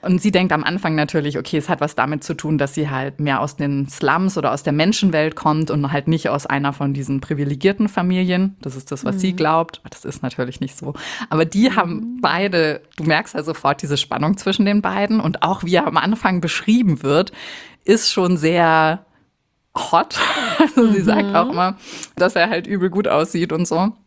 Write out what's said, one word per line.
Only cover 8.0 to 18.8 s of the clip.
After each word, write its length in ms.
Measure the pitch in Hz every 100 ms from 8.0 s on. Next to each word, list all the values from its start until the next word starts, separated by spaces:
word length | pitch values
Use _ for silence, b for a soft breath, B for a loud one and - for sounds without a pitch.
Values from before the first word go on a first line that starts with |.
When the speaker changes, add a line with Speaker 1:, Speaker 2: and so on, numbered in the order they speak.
| 180 185 185 180 190 196
Speaker 1:
Das 140 | 147 131
ist 160 | -
das, 120 | 139 -
was 140 | 196
sie 140 | 185
Speaker 2:
Mhm. 40 | 185
Speaker 1:
glaubt. 420 | 156 160 165 -
Aber 100 | -
das 160 | - -
ist 160 | -
natürlich 380 | 127 - 127 127
nicht 160 | 131 -
so. 160 | 139 139 B B B
Aber 140 | 156 165
die 240 | 196 254
Speaker 2:
Mhm. 40 | 233
Speaker 1:
haben 420 | 175 175 226 254
beide, 600 | 135 165 202 175 156 147 _ -
du 80 | 160
merkst 280 | 156 165
ja 80 | -
sofort 400 | 151 156 139 143
diese 160 | 143 143
Spannung 400 | - - 165 196
zwischen 280 | - 190 202
den 160 | 202
beiden. 360 | 202 190 208 220
Und 220 | 156 -
auch 220 | 165 190
wie 100 | 175 175
er 120 | 294
am 100 | 156
Anfang 440 | 151 220 196 185
beschrieben 600 | 165 - - 233 220 143
wird, 300 | 135 147 190 B B B B B
ist 280 | - 113 -
schon 260 | - 180 180
sehr 680 | 156 175 165 160